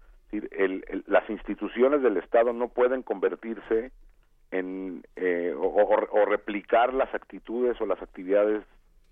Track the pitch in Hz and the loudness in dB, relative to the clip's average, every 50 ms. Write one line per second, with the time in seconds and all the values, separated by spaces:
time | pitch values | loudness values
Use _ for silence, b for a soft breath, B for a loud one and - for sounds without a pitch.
0 | - - - _ _ - 107 104 - - - - 98 95 95 - - - 92 92 | -20 -20 -20 _ _ -10 -10 -8 -8 -6 -4 -2 -2 -2 -2 -4 -10 -10 -10 -10
1 | - 95 98 90 - - 107 - - - 98 - 104 95 - 117 123 135 151 143 | -2 0 0 2 2 0 -6 -8 -8 -10 -10 -8 -10 -4 0 2 2 4 4 4
2 | 127 117 98 85 - - - 117 117 123 117 120 123 117 - - 123 123 131 127 | 2 2 2 0 -2 0 2 2 2 2 0 -4 -4 -4 0 2 2 2 2 -2
3 | - - 104 92 90 92 87 - - 113 110 98 - - 110 113 123 131 - - | -4 -6 -4 -2 -2 -2 -2 -4 -8 -8 -10 -8 -4 -2 -2 -2 -2 -6 -12 -20
4 | - - _ _ _ _ _ _ _ _ 92 95 92 92 95 95 95 92 87 - | -20 -20 _ _ _ _ _ _ _ _ -6 -6 -6 -6 -6 -8 -8 -8 -10 -12
5 | - - - - 92 90 87 85 87 87 67 73 92 92 78 - - 98 107 107 | -14 -16 -8 -4 -2 0 0 0 -2 -2 -2 -2 -2 2 4 4 4 4 4 2
6 | 104 - - 107 101 98 104 101 - 113 101 101 - - 113 113 123 127 127 135 | 2 2 2 2 4 4 2 -2 -2 -4 -8 -8 -2 2 2 4 4 4 2 0
7 | 127 - - - - - 98 92 - - 113 123 123 123 113 - 110 101 92 - | -2 -2 -4 -8 -10 -12 -18 -16 -10 -8 -4 -2 0 0 -2 -2 -2 -4 -4 -4
8 | 92 - - 101 90 92 98 104 104 107 107 104 95 _ _ _ _ _ _ _ | -6 -12 -14 -8 -2 2 2 4 4 2 0 -2 -4 _ _ _ _ _ _ _
9 | _ _ | _ _